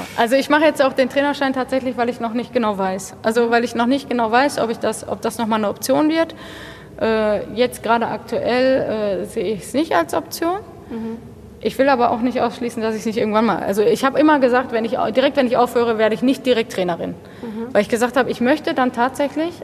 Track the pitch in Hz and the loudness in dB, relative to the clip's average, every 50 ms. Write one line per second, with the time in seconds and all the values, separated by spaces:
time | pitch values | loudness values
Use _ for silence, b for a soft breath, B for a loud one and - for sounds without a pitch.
0 | - - - - 233 226 262 269 262 - 285 302 320 302 277 285 277 269 262 - | -8 -8 -2 0 0 2 2 0 2 4 4 6 6 4 4 4 2 2 4 2
1 | 262 247 - 285 277 294 277 285 285 269 262 269 247 254 262 262 247 262 233 233 | 0 2 2 0 0 0 0 0 0 -2 0 -2 -2 -2 -2 -2 -2 -2 -2 -2
2 | 233 240 233 - 233 226 214 247 233 - - 247 226 214 208 190 196 190 190 196 | -2 -2 -2 -4 -4 -4 -4 -4 -4 -2 -2 0 0 0 0 0 -2 -2 -2 -4
3 | 190 - - - - 220 226 240 233 233 233 233 233 233 - 233 240 240 269 285 | -8 -10 -12 -4 -2 0 2 2 2 4 2 2 2 0 0 0 2 2 2 0
4 | 277 - 247 240 233 220 220 247 277 294 285 - 214 220 226 220 - 214 220 220 | 0 -2 -2 -2 0 2 4 4 2 2 2 0 -2 -2 -2 -2 -2 -4 -4 -4
5 | - - 220 202 - 226 226 - 233 214 226 214 214 202 - - - - 262 285 | -6 -8 -8 -4 -4 -6 -4 -2 -2 0 0 0 0 -2 -4 -4 0 0 2 4
6 | 311 302 320 330 330 330 - B B B B B B B B B B B B - | 4 2 2 2 0 0 -2 B B B B B B B B B B B B -4
7 | - 226 220 220 214 214 208 196 - - 208 208 247 247 247 - - 214 233 233 | -2 0 0 2 2 2 0 0 -2 -4 -2 0 0 0 -2 -4 0 0 2 2
8 | 226 - - 220 226 - 240 - - 208 233 254 262 262 262 269 - - 214 220 | 2 -2 -4 -6 -8 -6 -4 -2 0 0 0 2 2 2 2 2 0 -2 -2 -2
9 | 214 202 196 175 202 202 - 226 220 214 220 180 - - - 262 320 311 - 339 | -2 -2 -2 -4 -4 -6 -6 -4 -4 -4 -4 -6 -8 -6 -2 -2 -2 2 2 0
10 | 330 330 - 330 311 - - - 330 339 359 415 - - - - - - - 226 | 0 0 -2 -6 -4 -6 -8 -4 -4 -2 -4 -4 -8 -12 -18 -20 -16 -12 -10 -8
11 | 220 226 226 233 - - - - - - - - - 214 - - 269 277 277 233 | -8 -8 -10 -10 -14 -18 -20 -20 -20 -20 -14 -6 -4 -4 0 2 4 4 4 4
12 | 240 - - 226 226 254 233 254 - 240 247 - 240 240 - 233 220 220 220 214 | 4 2 2 0 0 -2 0 0 -2 -2 -2 -4 -8 -6 -6 -4 -4 -2 -4 -2
13 | 180 226 202 233 208 214 208 214 226 220 180 - - - 202 208 208 160 - - | -4 -4 -2 0 0 2 2 2 4 2 2 0 -2 -2 0 2 4 4 2 2
14 | - 269 262 - 302 311 302 285 254 240 233 247 262 262 240 226 226 233 247 - | 2 0 2 4 6 6 6 6 4 4 4 2 0 0 -2 -2 -2 -2 -2 -2
15 | - - 208 254 262 285 269 277 254 240 240 233 247 240 - 247 233 233 226 214 | -2 0 2 2 2 2 2 2 2 2 4 2 2 2 2 0 2 2 2 2
16 | 220 214 220 160 240 254 269 262 - 262 240 220 226 233 - - 180 180 170 165 | 2 2 2 2 2 0 0 2 2 2 2 2 2 -2 -2 -2 -2 -2 -2 -4
17 | - 180 180 - - - - - - 233 208 220 226 247 262 202 208 - 247 214 | -4 -8 -8 -10 -14 -20 -18 -14 -12 -10 -8 -8 -8 0 2 2 2 2 2 0
18 | 240 240 240 277 240 - 240 - 240 247 302 302 - 339 320 277 254 254 254 233 | 0 0 2 2 0 0 0 -2 2 2 2 2 0 -2 0 0 0 0 0 0
19 | 240 262 254 - 285 277 - 294 320 349 349 - | -2 -2 0 -2 -4 -2 -2 -2 -4 -4 -6 -10